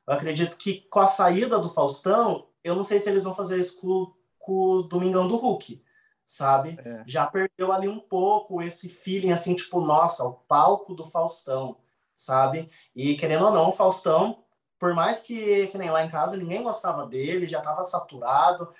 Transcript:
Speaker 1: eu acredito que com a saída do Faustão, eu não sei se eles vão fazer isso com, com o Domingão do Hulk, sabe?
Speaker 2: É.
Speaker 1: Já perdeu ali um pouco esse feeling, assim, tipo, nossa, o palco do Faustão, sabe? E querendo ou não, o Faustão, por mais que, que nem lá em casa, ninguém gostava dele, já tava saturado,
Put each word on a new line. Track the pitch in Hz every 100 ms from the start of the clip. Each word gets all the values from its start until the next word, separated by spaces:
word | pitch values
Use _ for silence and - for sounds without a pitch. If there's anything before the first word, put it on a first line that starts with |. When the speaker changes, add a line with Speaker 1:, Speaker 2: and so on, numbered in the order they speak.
| -
Speaker 1:
eu |
acredito | 143 156 156 170 -
que | 202 185 _
com | 208
a | 196
saída | - 180 180 254 214
do | 170
Faustão, | - 139 - 185 226 220 156 - _
eu | 170 180
não |
sei | 196 202
se | 208
eles | 196
vão | 190
fazer | 185 180 185
isso | 180 -
com, | 185 185 180 _ _ _
com | -
o | 190 185 185
Domingão | 170 175 180 185 185
do | 233
Hulk, | 247 190 - - _ _ _ _ -
sabe? | - 135 135 151 165
Speaker 2:
É. | 117 113 117
Speaker 1:
Já | 151 147
perdeu | 196 190 - 185
ali | 190 196
um | 220
pouco | - 185 196 208 - 175
esse | 170 - 175
feeling, | - 190 190 185
assim, | 170 185
tipo, | 180 - 175
nossa, | 151 151 - - -
o |
palco | - - 147 165 202 202
do | 170 160
Faustão, | 170 165 - - 131 131 - _ _ _
sabe? | - - 131 131 160 160 _ _
E | 127 139 143
querendo | 160 156 208
ou |
não, | 175 175
o |
Faustão, | - 185 180 170 160 220 - _ _ _ _
por | 175
mais | 165 190 226
que, | - 233 208 196 190
que | 196
nem | 175
lá | 160
em | 160
casa, | 160 165 190
ninguém | 165 202
gostava | 240 - 180 156 226
dele, | 131 147 180 165
já | 160
tava | 151 156
saturado, | 139 180 - 131 120 139 175 180 170